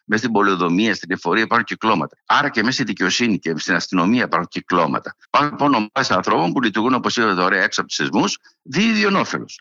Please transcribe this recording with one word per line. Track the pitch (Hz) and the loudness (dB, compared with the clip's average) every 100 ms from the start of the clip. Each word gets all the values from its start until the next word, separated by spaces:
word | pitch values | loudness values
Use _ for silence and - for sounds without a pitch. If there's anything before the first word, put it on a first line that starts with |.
Μέσα | - 110 | -4 -2
στην | 120 | 2
πολεοδομία, | 104 101 90 87 87 110 | 2 2 2 2 2 2
στην | 92 85 | -2 -4
εφορία | 98 - 104 | -6 0 0
υπάρχουν | 104 117 104 | 2 0 -2
κυκλώματα. | 90 110 92 71 - - | -2 0 0 -2 -8 0
Άρα | 127 143 | 0 2
και | 131 | 0
μέσα | 120 | -2
στη | 127 | -2
δικαιοσύνη | 110 92 90 - 120 87 | -4 -2 -2 0 0 0
και | 82 78 | -2 -6
στην | - | -2
αστυνομία | 85 - 90 87 123 | -2 0 0 2 2
υπάρχουν | 101 82 87 | 0 -2 -4
κυκλώματα. | 92 - 87 78 62 - - _ | -8 -2 0 0 -2 -6 -16 _
Υπάρχουν | 127 147 | 0 0
λοιπόν | - 143 | 0 2
ομάδες | 120 107 139 123 | 2 0 -2 -2
ανθρώπων | 92 101 120 170 | 0 0 0 0
που | - | 0
λειτουργούν, | 113 110 120 | 0 0 0
όπως | 123 110 120 | 0 0 0
είπατε, | 110 92 | 0 2
ωραία, | 90 98 | 2 2
έξω | 104 - | 0 -2
από | 87 | -6
τους | - | -4
θεσμούς, | 71 104 202 - _ _ | -2 0 0 -4 _ _
δι' | - 151 | -6 0
ίδιον | 226 214 202 190 | 0 2 2 0
όφελος. | 113 62 - - | 0 -6 -10 -16